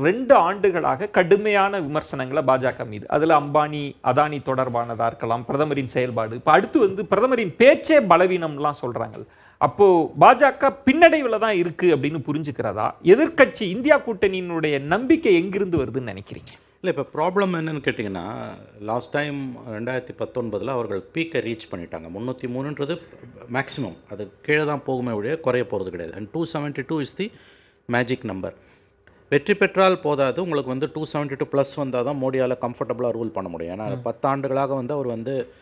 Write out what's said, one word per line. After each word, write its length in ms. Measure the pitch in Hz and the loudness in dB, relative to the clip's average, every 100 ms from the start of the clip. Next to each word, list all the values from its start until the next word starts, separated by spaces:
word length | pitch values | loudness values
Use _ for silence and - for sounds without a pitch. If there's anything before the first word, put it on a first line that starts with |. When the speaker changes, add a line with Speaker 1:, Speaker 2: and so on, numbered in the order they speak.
Speaker 1:
ரெண்டு 320 | 147 226 254 | 0 2 6
ஆண்டுகளாக 720 | 247 170 202 196 175 135 135 208 | 6 4 2 0 0 0 -2 0
கடுமையான 760 | - 180 196 214 202 196 202 | 2 4 4 4 2 2 0
விமர்சனங்களை 640 | 143 151 - 143 127 151 | -4 -4 -4 -6 -4 -2
பாஜக 440 | 135 131 123 - 123 | 2 2 0 -4 -8
மீது, 220 | 104 - | -12 -2
அதுல 300 | 147 160 151 | 2 4 4
அம்பானி 560 | 143 151 151 151 143 - | 2 0 0 -4 -8 -6
அதானி 380 | 123 131 151 147 135 | 0 2 2 -2 -4
தொடர்பானதா 600 | 131 127 117 120 113 117 | -2 -2 -4 -4 -4 -4
இருக்கலாம், 380 | - 113 117 | -4 -4 -4
பிரதமரின் 440 | 120 139 151 139 127 | -2 -2 0 -2 -4
செயல்பாடு, 460 | 135 123 117 110 | -2 -2 -2 -6
இப்ப 180 | 120 - | -4 4
அடுத்து 260 | 165 220 311 | 4 4 2
வந்து 260 | 202 190 | 2 0
பிரதமரின் 500 | 202 190 254 247 190 - | -2 0 2 0 -2 6
பேச்சே 420 | 247 311 - 302 | 6 6 6 4
பலவீனம்லாம் 760 | 208 170 185 180 165 143 151 143 | 6 6 4 0 -4 -4 -4 -4
சொல்றாங்க. 440 | 127 120 110 107 113 _ - - | -6 -6 -8 -10 -18 _ -16 -2
அப்போ 540 | 143 - 202 175 151 - | 0 6 6 6 4 6
பாஜக 540 | 190 247 277 - 277 - - | 8 8 4 4 0 2 2
பின்னடைவுல 520 | 302 330 302 254 214 | 6 8 6 0 0
தான் 180 | 220 190 | 0 0
இருக்கு 400 | 175 - 180 147 | -2 0 2 2
அப்படின்னு 260 | 143 160 139 | 0 -4 -4
புரிஞ்சுக்கிறதா? 640 | 147 151 127 120 101 113 - | -4 -4 -4 -4 -2 -4 0
எதிர்க்கட்சி 600 | 165 226 320 - 254 - | 6 6 6 4 2 2
இந்தியா 380 | 196 202 269 294 | -6 0 2 2
கூட்டணியினுடைய 800 | 262 208 202 185 180 165 156 139 | 0 -2 0 0 -4 -2 0 -2
நம்பிக்கை 540 | 143 190 254 311 214 | 0 0 2 2 4
எங்கிருந்து 440 | 175 190 190 190 165 | 2 2 -2 -2 -2
வருதுன்னு 380 | 123 127 120 95 | -2 -6 -8 -10
நினைக்கிறீங்க? 360 | - - - - _ _ | -14 -16 -18 -20 _ _
Speaker 2:
இல்ல, 200 | 185 143 | -6 -4
இப்ப 60 | 127 | -6
ப்ராப்ளம் 340 | 151 165 185 190 | -4 -2 0 0
என்னன்னு 320 | 170 160 151 | -2 -4 -4
கேட்டிங்கன்னா, 460 | 135 113 104 92 92 120 113 107 101 110 | -4 -4 -4 -8 -8 -10 -12 -14 -20 -12
லாஸ்ட் 300 | 104 120 - | -6 -6 -4
டைம் 420 | 147 147 143 135 120 120 | -4 -4 -6 -10 -12 -12
ரெண்டாயிரத்தி 380 | 107 120 127 - - | -10 -6 -6 -8 -10
பத்தொன்பதுல 480 | - 127 117 104 117 | -8 -6 -6 -6 -4
அவர்கள் 360 | 127 110 98 - | -4 -4 -8 -8
பீக்கை 280 | 165 165 131 113 | -8 -4 -4 -4
ரீச் 300 | 110 - 92 | -8 -10 -12
பண்ணிட்டாங்க. 320 | 82 82 82 95 | -10 -12 -12 -10
முன்னூத்தி 260 | 123 127 123 | -10 -8 -8
மூணுன்றது 540 | 123 143 143 143 170 - - 120 - - | -8 -8 -6 -8 -8 -12 -20 -20 -20 -8
மேக்ஸிமம், 440 | 123 - - 104 82 - | -6 -6 -6 -8 -10 -14
அது 200 | 104 98 - | -12 -12 -10
கீழே 220 | - 151 | 0 0
தான் 180 | 147 143 135 | 0 -2 -4
போகுமே 280 | 127 123 | -4 -4
ஒழிய 260 | 107 107 160 | -4 -4 -4
குறைய 260 | 143 123 117 | 0 0 0
போறது 180 | 101 92 | -4 -6
கிடையாது. 280 | 87 82 95 | -8 -10 -12
And 120 | 104 | -8
டூ 120 | 160 165 | -6 -6
செவன்டி 320 | 156 147 143 123 | -6 -6 -6 -4
டூ 140 | 160 | -4
is 200 | 135 - | -4 -6
the 100 | 208 - _ _ _ _ - | -8 -10 _ _ _ _ -2
magic 260 | 117 120 127 | 0 0 -2
number. 300 | 107 95 90 - _ _ _ _ _ _ - | -6 -8 -8 -12 _ _ _ _ _ _ -2
வெற்றி 260 | 143 - | 0 0
பெற்றால் 460 | 202 196 185 190 180 | 0 2 4 4 4
போதாது, 420 | 151 143 135 123 | 0 0 0 0
உங்களுக்கு 280 | 180 147 127 | -2 -2 -2
வந்து 200 | 131 151 | -4 -4
டூ 100 | 151 151 | -6 -6
செவன்டி 200 | 151 143 135 | -4 -4 -4
டூ 200 | 151 139 | -2 0
பிளஸ் 180 | 139 - | 0 -2
வந்தா 260 | 135 123 | -4 -2
தான் 160 | 120 143 | -2 -2
மோடியால 340 | 131 131 127 123 | -2 0 0 -2
கம்ஃபர்டபுளா 480 | 120 120 123 120 123 | -4 -4 -6 -2 -2
ரூல் 200 | 110 113 | -2 -6
பண்ண 160 | 95 95 | -6 -8
முடியும். 300 | 82 85 98 | -8 -8 -8
ஏன்னா, 100 | 107 | -6
Speaker 1:
ம். 140 | 101 | -6
Speaker 2:
பத்து 260 | 120 - 139 | -6 -2 -2
ஆண்டுகளாக 460 | 139 135 135 139 | -2 -2 -2 -2
வந்து 200 | 135 123 | -4 -4
அவர் 120 | 147 123 | -4 -4
வந்து 420 | 113 117 135 - - | -6 -6 -6 -8 -14